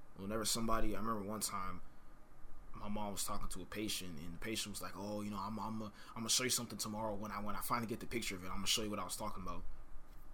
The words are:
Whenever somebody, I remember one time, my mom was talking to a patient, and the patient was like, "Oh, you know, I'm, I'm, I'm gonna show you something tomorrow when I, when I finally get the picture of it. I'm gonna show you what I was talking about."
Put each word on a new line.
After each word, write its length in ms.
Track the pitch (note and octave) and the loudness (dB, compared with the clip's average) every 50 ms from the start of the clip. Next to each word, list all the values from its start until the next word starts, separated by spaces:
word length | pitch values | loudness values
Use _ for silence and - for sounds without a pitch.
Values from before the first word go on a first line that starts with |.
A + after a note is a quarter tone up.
| - - - | -10 -10 -8
Whenever 280 | - F#2+ G2+ G#2+ A2+ G#2+ | -6 -4 -2 0 0 2
somebody, 480 | G2+ - A#2 A2+ A2+ A2+ A2+ A2+ G#2+ G2 | 2 2 4 4 6 8 8 8 8 8
I 20 | G2 | 6
remember 240 | G2+ A2 A2 G#2 F#2+ G2 | 4 2 2 2 0 -2
one 120 | A2 A2 | -2 -2
time, 420 | G3 - G2+ G2+ - F#2+ F2+ F2+ - - - - - - - - - - - - - - - - - - - | -2 -2 0 0 0 0 0 -2 -2 -4 -4 -6 -10 -10 -10 -10 -12 -10 -8 -4 -2 -2 -2 -2 -2 -4 -4
my 140 | - - G2+ | -2 -2 0
mom 240 | G2+ - G#3 - G2+ | 0 0 0 0 0
was 100 | - - | 0 0
talking 240 | - - - - - | 2 4 4 4 4
to 120 | - F#2+ | 2 0
a 40 | F2 | -4
patient, 440 | - - G#2 A2 G#2 - - F#2+ F#2 E2+ D2 | -4 -4 -2 -2 0 0 -2 -2 -4 -4 -4
and 140 | D#2 F2 E2+ | -4 -4 -4
the 60 | E2 | -4
patient 360 | - A2 A2+ G#2 - G#2+ G2+ | -2 -2 -2 -2 -2 -2 -4
was 60 | - F2+ | -6 -6
like, 100 | F2+ F2 E2+ | -6 -6 -4
"Oh, 220 | G2 G#2 G#2 G#2 | -4 -2 -2 -2
you 100 | G#2 G#2 | -2 -2
know, 80 | G#2 G2 | -2 -2
I'm, 200 | F#2+ G#2 A2 G#2+ | -2 -2 -2 -2
I'm, 240 | G2 A2 A2+ - G#2+ | -2 -2 -2 -4 -4
I'm 80 | G2+ - - - - - | -6 -8 -10 -12 -10 -6
gonna 120 | A2+ A2+ A2 | -4 0 2
show 140 | - - B2+ | 4 4 4
you 60 | B2+ | 4
something 280 | A#2+ - A#2+ G#2+ - G2+ | 2 2 0 -2 -4 -6
tomorrow 360 | - A2+ G#2 G#2+ A2+ A2 G#2 | -4 -4 -2 -2 0 0 0
when 160 | G2+ G#2 G#2+ | -2 -2 -2
I, 60 | G2 | -2
when 180 | G#2 G#2 G#2 G2+ | -2 0 0 0
I 60 | F#2+ | 2
finally 260 | - - C3 A#2+ A#2 | 2 2 2 2 2
get 140 | G#2 A#2+ G#2+ | 0 -2 -2
the 60 | - | -2
picture 280 | - - A#2+ G#2 - G2+ | -2 -2 0 0 0 -2
of 80 | F2+ F2+ | -2 -2
it. 40 | F#2+ | 0
I'm 80 | F#2+ | 0
gonna 100 | G2+ G2 | 2 4
show 160 | F#2+ - - G#2+ | 4 4 4 4
you 80 | G#2 | 2
what 80 | G#2 G2 | 0 -2
I 60 | F#2 | -2
was 100 | F2+ - | -2 -2
talking 260 | - A2+ G#2 F#2+ F2+ F#2 | -2 0 0 -2 -2 -2
about." 200 | F2+ F2 F2 F2 - - - - - - - - - - - - - | -2 0 0 2 2 0 0 -2 -2 -2 -4 -4 -4 -8 -8 -8 -8